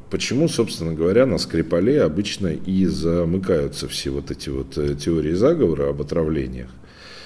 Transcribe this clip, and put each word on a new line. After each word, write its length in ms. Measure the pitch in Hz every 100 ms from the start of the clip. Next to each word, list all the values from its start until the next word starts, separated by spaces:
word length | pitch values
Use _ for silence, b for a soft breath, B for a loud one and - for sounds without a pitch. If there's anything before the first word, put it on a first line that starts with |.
| -
почему, 400 | 92 - 120 160
собственно 440 | - 110 - 82
говоря, 320 | 80 82 104 131
на 120 | 85
Скрипале 640 | - 82 78 85 101 143
обычно 460 | 104 80 101 - 95
и 380 | 73 - 95 90
замыкаются 1040 | 76 82 85 85 92 95 85 71 - 71
все 220 | - -
вот 220 | 69 69
эти 180 | 71 -
вот, 280 | 67 65 78
э, 180 | 73 71
теории 360 | 78 82 76
заговора 580 | 87 127 170 101 73 69
об 120 | 71
отравлениях? 680 | - 85 78 78 64 62 62 64 B B B B